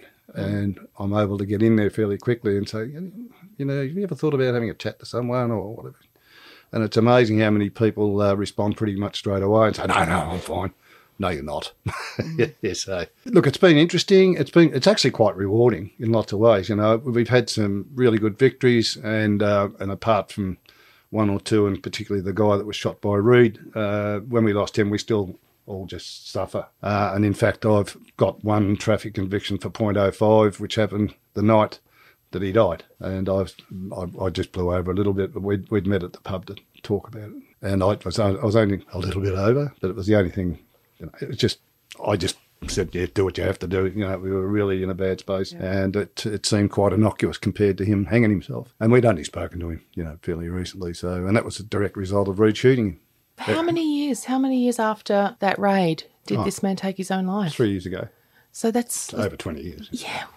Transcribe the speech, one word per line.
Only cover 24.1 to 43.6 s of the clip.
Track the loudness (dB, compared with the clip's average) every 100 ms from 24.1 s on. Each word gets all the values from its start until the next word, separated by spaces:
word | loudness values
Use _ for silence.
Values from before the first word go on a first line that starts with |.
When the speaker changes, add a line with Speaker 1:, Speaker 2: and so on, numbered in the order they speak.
| -4
Speaker 2:
when | -2 2 2
we |
lost | 2 -2 0
him, | 0
we | -2
still | -2 -2 -2 -10 _ _ -14
all | -12 -10
just | -14 -14 -18 -10
suffer. | -8 -6 -8 -10 _
Uh, | -2 0 0 2
and | 0
in |
fact, | 2 0 2 2
I've | 2 0 -8 -16 0
got | 0 0
one | 0 2 2 0
traffic | 0 0 -2 -6
conviction | -4 -4 -4 -6
for | -6
point | -4 0 2
oh | 2
five, | 2 6 6 6 2
which | -4 -2
happened | -2 0 -2 -4 _
the | 0
night | 4 4 4 -2 _ _ _ _ _
that | -6
he | 0
died. | 2 2 0 -10 -10
And | -6 -4 -2
I, | -2 -2 -8 -16 -14 -10 -10
I, | -10 -6 -4
I |
just | -4 -6
blew | -4 -2
over | -2 -2
a | 0
little | 0
bit, | 0 -4
but | -4
we'd, | -4 -4 -2
we'd | -2 0
met | -2
at | -2
the | -10
pub | -8 -8 -8
to | -18 _ -18
talk | -6 -4 -6
about | -16 -16
it. | -18 _ _
And | -4 0
I | 2 0
was, | -4 0
I | 0
was | 2 2 4
only | 4 0 -6
a | -6
little | -4 -4
bit | -4
over, | 0 2 2 -2 -4
but | -6
it | -4
was | 2
the | 4
only | 2
thing, | -2 -4 -6 _ _ _ _
you | -18
know, | -12
it | -10
was | -2
just, | -2 -2 _ _ _ -8 -2
I | -2
just | -2 -8 _ _ -8
said, | -4 -4
"Yeah, | -4 -4
do | -2 -2
what | -2
you |
have | -4
to | -4